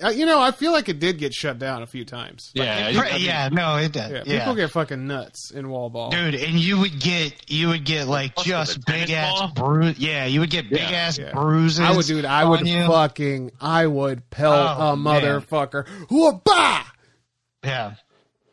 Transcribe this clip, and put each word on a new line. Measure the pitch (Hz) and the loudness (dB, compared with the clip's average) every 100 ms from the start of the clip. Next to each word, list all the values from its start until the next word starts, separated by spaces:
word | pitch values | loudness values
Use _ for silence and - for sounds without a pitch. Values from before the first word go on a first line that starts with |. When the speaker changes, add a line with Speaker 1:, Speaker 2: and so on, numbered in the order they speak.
Speaker 1:
uh, | 190 | -4
you | 226 320 | 0 2
know, | 311 | 4
I | 262 | 4
feel | 254 311 | 2 0
like | 320 208 | 0 0
it | 156 | -2
did | 170 170 | -2 -2
get | 147 | -4
shut | 127 151 123 | -4 -6 -6
down | 135 127 | -6 -8
a | 117 | -10
few | 127 113 | -12 -12
times. | 120 117 - - 127 | -12 -14 -16 -10 -4
Like, | 127 | -2
Speaker 2:
Yeah, | 107 107 | -2 0
Speaker 3:
It | 156 | 0
Speaker 2:
I | |
Speaker 3:
pre-, | - 185 | 0 -2
Speaker 2:
mean, | 180 | -2
Speaker 3:
yeah, | 160 135 | -2 -2
no, | 165 165 151 | 0 0 0
it | 156 | -2
did. | 147 107 | -4 -8
Speaker 1:
yeah, | 135 - | -8 -4
Speaker 3:
Yeah. | 143 | -4
Speaker 1:
people | - 233 | -2 -2
get | 160 | -2
fucking | 165 151 135 131 | -2 -4 -6 -8
nuts | 139 113 - - | -8 -10 -14 -16
in | 139 135 | -12 -10
wall | 131 120 | -8 -8
ball. | 117 117 | -8 -6
Speaker 3:
Dude, | 175 170 139 | -2 -2 -2
and | 156 165 | -2 0
you | 165 202 | 2 2
would | 196 147 | 0 0
get, | 180 175 151 - - | -2 0 -4 -6 -6
you | 151 165 | -2 0
would | 165 | 0
get, | 143 156 135 | -2 -2 -2
like, | 143 135 - | -2 -2 -4
Speaker 2:
Plus | 175 | -2
with | |
Speaker 3:
just | 180 151 - | -2 -2 -4
Speaker 2:
a | |
tennis | 123 160 165 | -4 -2 -2
Speaker 3:
big | 160 | -2
ass | 156 | -2
Speaker 2:
ball? | 190 190 | -2 -4
Speaker 3:
bru-, | 139 131 151 165 151 | -2 2 4 2 0
yeah, | 151 151 131 | -2 -2 0
you | 139 | 0
would | 165 | 0
get | 175 117 | -2 -2
Speaker 2:
Yeah. | |
Speaker 3:
big | 143 180 175 | -2 -2 -2
ass | 170 143 | -2 -4
Speaker 1:
Yeah. | 139 | -6
Speaker 3:
bruises | 139 151 156 160 156 | -2 2 4 4 4
Speaker 1:
I | 165 | 4
would, | 180 151 | 4 2
dude, | 156 | 0
I | 143 143 156 | 0 4 4
would | 165 | 4
Speaker 3:
on | 170 | 2
you. | 175 170 | 2 4
Speaker 1:
fucking, | 165 156 - 147 139 127 - | 4 4 0 -4 -2 -6 -8
I | 147 165 165 | -2 2 2
would | 139 139 127 - | 2 -2 -4 -10
pelt | - 151 147 143 143 | 0 4 6 4 2
Speaker 3:
Oh, | 156 | 0
Speaker 1:
a | 143 | 2
Speaker 3:
man. | 147 147 | 2 2
Speaker 1:
motherfucker. | 143 143 - 156 139 143 - 196 175 | 4 0 -2 -2 -2 -4 -8 -14 0
Hoo-bah! | 277 320 185 - 370 294 180 - - _ _ _ _ _ _ 135 | 4 4 4 4 4 4 0 -6 -18 _ _ _ _ _ _ -6
Speaker 3:
Yeah. | 131 107 107 _ _ _ _ _ | -6 -6 -12 _ _ _ _ _